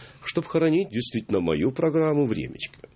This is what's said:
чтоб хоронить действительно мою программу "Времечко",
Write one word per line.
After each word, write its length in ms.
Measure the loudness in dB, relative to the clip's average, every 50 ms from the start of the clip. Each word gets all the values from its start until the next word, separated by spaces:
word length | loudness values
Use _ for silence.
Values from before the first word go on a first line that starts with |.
| -20 -20 -20 -14 -8
чтоб 220 | -4 -4 -4 -2
хоронить 420 | 0 0 2 4 4 4 2 2 0
действительно 520 | -2 -4 -4 -2 -2 -4 -2 0 0 0
мою 300 | 2 2 2 2 2 0
программу 540 | 0 0 0 2 2 2 2 2 2 2 2
"Времечко", 640 | 0 0 -2 -4 -8 -8 -10 -12 -14 -14 -16 -20 -20 _